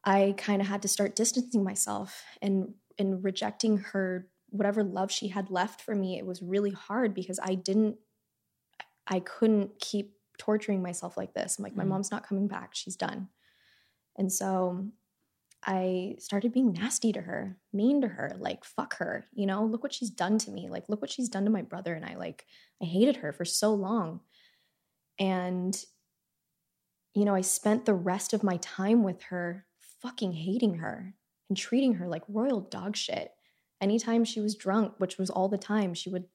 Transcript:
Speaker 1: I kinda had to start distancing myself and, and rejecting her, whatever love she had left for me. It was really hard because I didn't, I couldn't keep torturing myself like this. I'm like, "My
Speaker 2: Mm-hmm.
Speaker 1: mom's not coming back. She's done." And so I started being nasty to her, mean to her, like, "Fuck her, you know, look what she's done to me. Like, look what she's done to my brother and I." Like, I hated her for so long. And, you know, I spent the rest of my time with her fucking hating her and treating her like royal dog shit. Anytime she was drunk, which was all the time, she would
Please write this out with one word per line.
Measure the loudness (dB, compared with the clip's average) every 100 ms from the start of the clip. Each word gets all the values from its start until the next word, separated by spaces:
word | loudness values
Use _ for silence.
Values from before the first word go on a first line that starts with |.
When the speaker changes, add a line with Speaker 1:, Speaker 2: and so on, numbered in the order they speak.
| 6
Speaker 1:
I | 6 6 2
kinda | 2 2 2
had | 0
to | 0
start | 2 0 2
distancing | 2 2 2 2
myself | 2 0 -2 -2 -6 -12 -18 -4
and, | 2 2 0 -8 _ -2
and | 0 0
rejecting | -2 -2 -4 0 2 2
her, | 2 -2 -2 -4 -8 _ _
whatever | 0 2 2
love | 0 0 -2
she | -2 -4
had | -4 -2
left | -2 -2 -4
for | -4 -2
me. | -2 -4
It | -6
was | -8
really | -2 0 0
hard | -4 -6 0 0
because | -2 -6 -6
I | -2 -2
didn't, | 2 4 4 0 _ _ _ _ _ _ _ _ -20 _ -2
I | -2
couldn't | -2 2 6 6 2 -6
keep | -4 -4 -4 _ _ -8
torturing | 0 0 2 0
myself | 0 -6 -8 -8
like | -6
this. | -4 -4 -4
I'm |
like, | -4 -2
"My |
Speaker 2:
Mm-hmm. | 0
Speaker 1:
mom's | 0 -2
not | -6 -2
coming | 0 0
back. | -2 -8
She's | -10 -10 -4
done." | -4 -4 -10 _ _ _ _ _ _ _ _ -2
And | -2
so | 0 0 2 0 -2 -6 -10 _ _ _ _ _ _ -2
I | 0 0 0 -4 -10
started | -4 0 0
being | 4 2
nasty | 2 -2 0 0
to | 0
her, | -4 -6 -6 -10 _
mean | 2 4 4
to | 2
her, | -2 -6 -4
like, | -6 -6
"Fuck | -8 -8 -6 -4
her, | -4 -6 -8
you | -4 -2
know, | 0 0
look | -2
what | -6
she's | -6 -6
done | -2 2 2
to | 0
me. | -8 -8
Like, | -8 -4
look | -6
what | -4
she's | -4 -4
done | 0 2
to |
my | 2
brother | -2 -6 -6 -6
and | -8
I." | -8
Like, | -10 -10 _ -20 _ _
I | -2
hated | 6 6 6
her | -4
for | -4 -2
so | 2 2
long. | 2 0 0 -2 -6 _ _ _ _ _ _ _ _ _ -2
And, | 0 2 0 0 -2 -2 -8 _ _ _ _ _ _ _ _ _ _ _ _
you | 2 4
know, | 4
I |
spent | 2 0 2 4 4
the |
rest | 2 2 -2 0
of | 0
my | 2 0
time | -4 -2 4 4
with | 4 -2
her | -6 -4 -4 -6 _ _ -20 -14
fucking | -12 -4 -4
hating | -2 -2 2 2 2
her | -4 -6 -10 -16 _ _ _
and | -4
treating | 2 2 4 2
her | -2
like | -4 -4
royal | 0 2 0
dog | -2 -8 -6 -4
shit. | -4 -4 -6 _ _ _ _ _
Anytime | 2 2 4 2 2
she | 0
was | -2 0
drunk, | 2 2 2 0
which | -4 0
was | -2
all | 2 2
the | 0
time, | 0 0 2
she | -2 -6
would | -6 -8